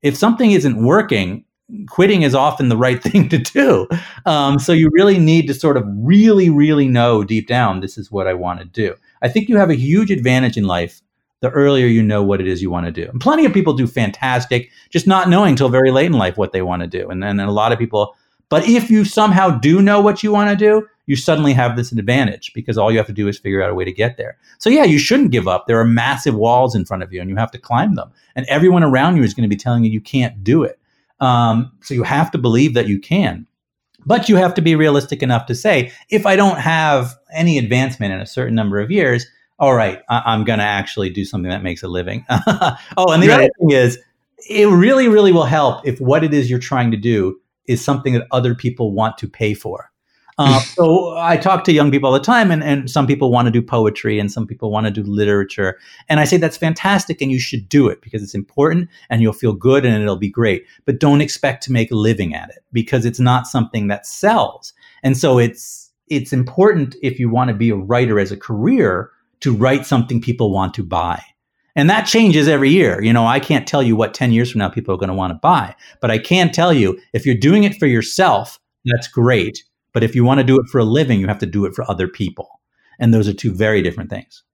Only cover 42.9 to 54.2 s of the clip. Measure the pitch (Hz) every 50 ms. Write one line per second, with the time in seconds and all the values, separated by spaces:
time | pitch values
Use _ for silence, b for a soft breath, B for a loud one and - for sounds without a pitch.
42.9 | - - 185 180 160 160 175 - - 269 - - - _ 175 156 143 131 127 120
43.9 | 123 - _ _ _ _ _ _ _ _ - - 208 208 208 208 190 175 180 233
44.9 | 269 269 262 233 214 214 202 196 180 170 151 127 151 156 147 127 117 - - 143
45.9 | 123 - 131 127 139 156 160 156 147 147 127 120 127 123 123 - 139 131 120 117
46.9 | 113 104 101 120 113 104 95 92 95 _ _ _ _ _ _ - 120 120 - -
47.9 | 139 127 - 139 123 117 120 _ - 127 123 123 120 123 - 123 - - 120 107
48.9 | 101 104 110 110 107 - - 95 _ - 113 107 104 - - - 92 - - _
49.9 | _ _ b b b b b b b - 143 135 135 131 123 - - - 170 160
50.9 | 160 185 180 170 160 165 170 170 170 156 - 190 190 170 175 - 165 147 147 147
51.9 | 135 139 135 135 131 139 139 - 247 240 220 190 170 156 151 151 143 139 131 123
52.9 | - 156 139 127 139 131 143 127 120 120 120 120 110 120 117 - - 117 110 107
53.9 | 104 - - 107 107 104